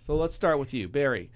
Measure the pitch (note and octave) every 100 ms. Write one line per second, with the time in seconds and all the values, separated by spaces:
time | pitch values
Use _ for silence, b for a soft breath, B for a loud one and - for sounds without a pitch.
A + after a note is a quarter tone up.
0 | - A2+ E3 - F3+ D3 C3+ B2+ F2+ C#3+
1 | C#3 G#2+ F2+